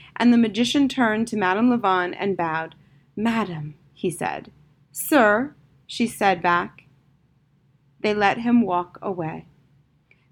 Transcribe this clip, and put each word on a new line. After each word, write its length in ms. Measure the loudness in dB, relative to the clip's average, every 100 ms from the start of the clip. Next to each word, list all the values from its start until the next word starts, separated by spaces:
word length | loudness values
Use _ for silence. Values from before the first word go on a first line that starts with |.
| -14 0
and 160 | 4
the 60 | 4
magician 500 | 4 0 0 2 0
turned 400 | 2 0 0 -2
to 80 | -2
Madame 320 | 0 2 2
Lavon 440 | 2 2 0 0
and 240 | -4 -4 -2
bowed. 380 | -4 -4 -8 -14 _ _ _ -6
"Madam," 580 | -2 -2 -4 -6 -12 -14 _
he 180 | _ -6
said. 400 | -4 -6 -8 -12 -20 _ _ _
"Sir," 640 | -12 0 4 4 4 -2 -10 _ _ -12
she 180 | -4 -4
said 360 | 0 0 0
back. 420 | 2 0 -2 -10 -20 _ _ _ _ _ _ _ _ _ _ _
They 120 | -4
let 260 | 0 0 0
him 220 | 2 2
walk 380 | 2 0 -4 -8
away. 440 | -8 -6 -8 -10 -16 _ _ _ _ _ _ _ _